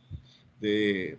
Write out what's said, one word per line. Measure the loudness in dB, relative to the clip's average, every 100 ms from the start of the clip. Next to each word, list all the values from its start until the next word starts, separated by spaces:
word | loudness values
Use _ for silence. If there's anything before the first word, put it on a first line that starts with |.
| -16 -16 -16 -20 -20 -6
de | 0 2 2 0 -2